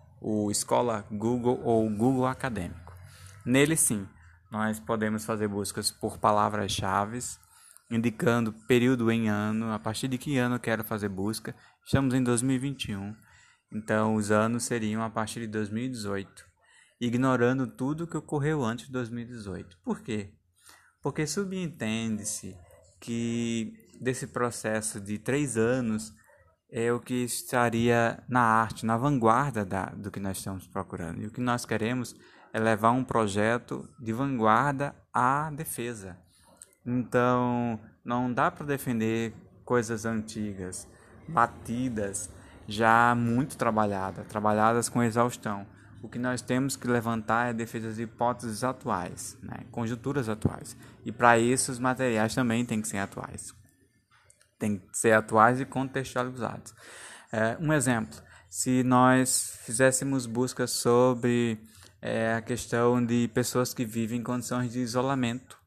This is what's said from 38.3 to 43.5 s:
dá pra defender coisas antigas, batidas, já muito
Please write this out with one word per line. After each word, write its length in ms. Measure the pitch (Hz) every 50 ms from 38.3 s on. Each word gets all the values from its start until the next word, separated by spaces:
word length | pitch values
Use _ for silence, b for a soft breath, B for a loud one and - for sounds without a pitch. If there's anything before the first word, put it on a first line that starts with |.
| 120
dá 160 | 120 143 175
pra 160 | 180 - 156
defender 720 | 143 139 131 - 131 123 113 110 113 113 113 113 113 110 - - - - - -
coisas 400 | - 123 123 113 110 117 107 107
antigas, 800 | 113 113 110 107 - - 113 107 104 98 95 92 90 92 - - B B B B B B B -
batidas, 1000 | - 160 120 120 117 - - - - 117 120 127 131 117 107 104 98 95 - - - B B B B B B B
já 460 | - 104 104 113 113 113 117 120 120 120
muito 440 | 120 120 117 117 123 143 165